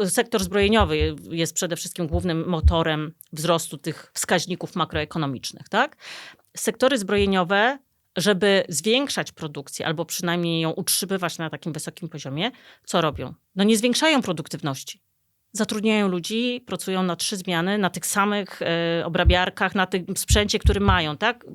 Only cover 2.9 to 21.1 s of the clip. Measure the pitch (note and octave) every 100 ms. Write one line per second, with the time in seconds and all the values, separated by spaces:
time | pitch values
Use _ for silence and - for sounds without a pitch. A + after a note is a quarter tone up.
2.9 | D3+ D#3 - _ D3+ E3+ E3+ - D3+ -
3.9 | - - - - F3+ F3 F3 E3+ F3+ D#3
4.9 | D#3+ D3+ E3+ C#3+ B2 - - - G3+ C#4
5.9 | - - - - - _ - - G#3+ B3+
6.9 | C4+ G3 G3+ G3+ F#3+ E3+ G3+ A#3 C#4 _
7.9 | _ _ - F3+ G3 G3+ G3 - D#3 G#3+
8.9 | B3 C#4+ - D3+ - D#3+ D3 C#3 - -
9.9 | D#3 E3 - F3 F3 E3+ E3 D#3+ - -
10.9 | - F#3 F#3+ F3 - D#3+ C#3+ E3+ D3 -
11.9 | - E3 D3+ C#3 C#3+ A3 - - - -
12.9 | F#3 D#3+ C#3 C3 - _ F#3+ G3+ A3 A#3+
13.9 | A#3 D#4 C#4+ F#3+ D#3+ D3 C#3+ D3+ C3 -
14.9 | - _ _ _ _ _ G3+ G#3 G#3+ G#3+
15.9 | G#3+ G3+ F3+ E3 A3 B3 B3 - F3+ -
16.9 | F#3 F#3 E3+ - G3 F#3 E3+ F3 G#3 F#3
17.9 | F3 - G#3 G3+ G#3 F#3 - F3 E3+ E3+
18.9 | E3+ F3 E3+ F3 F3+ F#3 - F#3+ G3+ F3+
19.9 | G3 E3+ - - G#3+ G#3 G#3 - G3+ G3+
20.9 | F#3 D#3